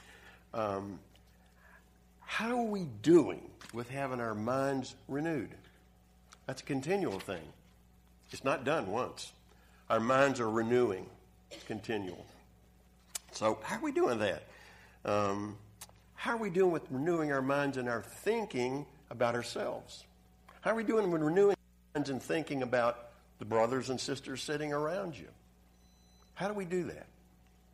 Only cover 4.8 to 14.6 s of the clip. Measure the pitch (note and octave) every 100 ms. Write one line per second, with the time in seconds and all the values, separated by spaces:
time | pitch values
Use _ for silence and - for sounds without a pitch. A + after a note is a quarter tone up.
4.8 | A#2 - - C#3 E3 D3+ F2+ - - -
5.8 | - _ _ - - - - C3+ - C3+
6.8 | C#3+ G3 D3 F#2+ - F2+ D2+ - - -
7.8 | - - - - - - C3+ D3 B2+ D#3
8.8 | G2 A2 G2+ - - - - - - -
9.8 | - A2+ A#2 C3 C#3 A#2+ A2+ A2+ A2+ B2
10.8 | A#2 F#2 F#2 - - - - - - A2
11.8 | G#2+ G#2+ F#2 F2 - - - - - -
12.8 | - - - - - - A2 G#2+ - A3
13.8 | D4+ C#4 F4 A2+ G#2 D#2+ - -